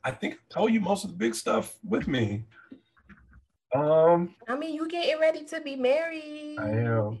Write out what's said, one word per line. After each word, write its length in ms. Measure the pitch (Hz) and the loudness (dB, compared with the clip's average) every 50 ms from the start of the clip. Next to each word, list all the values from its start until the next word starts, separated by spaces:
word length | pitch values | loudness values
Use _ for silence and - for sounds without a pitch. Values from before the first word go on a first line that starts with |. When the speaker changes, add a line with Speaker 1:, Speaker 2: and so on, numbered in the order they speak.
| - | -6
Speaker 1:
I 60 | - | -6
think 260 | - - 202 - - | -6 -4 -6 -6 -6
I 180 | - _ - - | -8 _ -6 -2
told 180 | 127 208 226 | 0 2 4
you 80 | 226 220 | 4 2
most 240 | 185 180 202 190 - | 2 2 0 0 -2
of 60 | 190 | -8
the 60 | - | -6
big 180 | - - 117 113 | -2 -2 -2 -2
stuff 400 | - - - 90 92 92 - - _ - | -2 -2 0 0 0 -2 -4 -10 _ -6
with 240 | 90 - - - - | -2 -2 -2 0 0
me. 380 | 139 123 113 101 104 107 - - - - - - - - _ _ _ _ _ - - _ _ _ - - _ _ _ _ _ - 127 | 0 0 0 0 -2 -4 -8 -10 -18 -20 -20 -20 -20 -20 _ _ _ _ _ -20 -20 _ _ _ -20 -20 _ _ _ _ _ -4 -2
Um, 600 | 139 151 151 156 160 160 170 170 170 175 175 - - - - | 0 2 4 6 6 8 8 6 6 4 -2 -6 -10 -8 -6
Speaker 2:
I 80 | 247 | -4
mean, 160 | 285 320 320 302 | -4 -4 -6 -6
you 140 | 302 320 330 | -6 -6 -4
getting 320 | 349 339 339 277 311 311 | -4 -2 0 0 2 2
ready 240 | 311 320 330 302 302 | 2 2 2 0 -4
to 160 | - 320 320 | -8 -10 -8
be 160 | 311 277 269 | -8 -8 -4
married. 800 | 262 247 247 277 311 330 330 320 311 302 302 302 302 302 302 302 302 | 0 2 2 2 2 0 -2 -6 -8 -12 -12 -12 -12 -12 -10 -8 -6
Speaker 1:
I 120 | - 107 | -4 -2
am. 480 | 110 113 233 233 113 113 104 107 113 110 | 0 0 0 0 0 0 0 -2 -4 -10